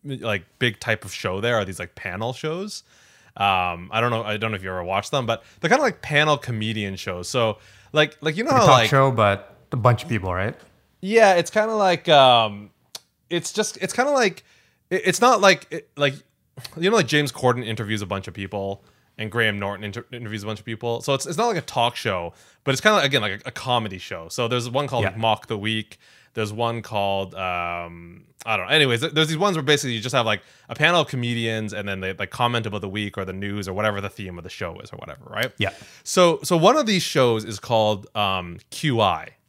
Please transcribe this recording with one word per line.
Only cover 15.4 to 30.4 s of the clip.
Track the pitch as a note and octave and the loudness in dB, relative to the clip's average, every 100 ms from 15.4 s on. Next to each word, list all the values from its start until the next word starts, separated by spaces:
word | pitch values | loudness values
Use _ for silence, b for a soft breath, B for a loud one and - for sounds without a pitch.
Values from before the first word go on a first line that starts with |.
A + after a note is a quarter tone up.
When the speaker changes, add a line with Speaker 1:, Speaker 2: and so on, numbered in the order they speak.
Speaker 1:
like, | G3 F3 - | 6 4 0
it, | D#3+ - - | -12 -12 -2
like, | C#3+ C#3 _ _ _ - - - | -2 -2 _ _ _ -20 -16 -2
you | F3 | 2
know, | A3+ | 2
like, | C#3 | 4
James | D3+ D3 | 2 0
Corden | - B2+ A#2+ | 2 2 2
interviews | A2+ A2 G#2 G#2+ | -2 -6 -4 -4
a | G2 | -4
bunch | G2 F#2+ | -6 -6
of | |
people | E2+ G2 G#2 G2 G2 _ _ _ - | -10 -8 -6 -6 -8 _ _ _ -12
and | A2 | -6
Graham | A2+ A2 G2+ | 0 0 0
Norton | G2+ G2 | -4 -6
inter-, | G#2 G#2+ - | -8 -10 -12
interviews | A#2+ A#2 G#2+ | -14 -10 -8
a | G#2 | -8
bunch | G#2+ | -10
of | - | -10
people. | A2 A#2+ A#2 | -8 -6 -4
So | - | -2
it's, | C3+ | -2
it's | C3+ E3 | -2 -2
not | A#3+ | -2
like | F#3 | -2
a | |
talk | - - A#2+ - | -4 0 0 0
show, | A#2 F#2 E2+ b b b | -4 -4 -6 b b b
but | - | -4
it's | C3 | 2
kinda, | G#3 G#3+ | 4 4
again, | C#3 C3+ | 2 0
like | G#2 G2+ - | -2 -6 -10
a, | |
a | |
comedy | - C3 B2 A2 F#2 | -12 -2 0 -2 -8
show. | - F2+ E2 | -10 -12 -10
So | - A#2 | -4 -2
there's | B2 A#2+ | -2 -2
one | B2 C#3+ | -4 -2
called, | B2+ | -2
Speaker 2:
Yeah. | G2 | -2
Speaker 1:
like, | G2 | 0
Mock | A2+ G#2+ - | 0 0 -2
the | A2 | -6
Week. | G#2+ A2 G#2 - b b b | -2 -4 -6 -16 b b b
There's | - G#2+ | -6 -6
one | G#2+ A#2 A#2 | -2 -4 -4
called, | G#2 G#2+ G2+ G2 F#2+ G2 | -6 -2 0 -2 -4 -6
um, | F#2 F2+ F2 F2 E2+ E2+ E2+ F2+ _ _ | -6 -4 -4 -6 -10 -14 -20 -20 _ _
I | A#2 G#2+ | -4 -4
don't | F#2 | 0
know. | |
Anyways, | D#3 C#3 A#2 | 2 4 2
th-, | D3+ | 0
there's | D3 D#3 | 0 0
these | D#3+ | 0
ones | G3+ D#3+ | 0 0
where | |
basically | C#3 D3 C3+ | 2 0 0
you | A2+ | -4
just | A2 C3 | -2 0
have, | A2+ | 0
like, | G#2 | -2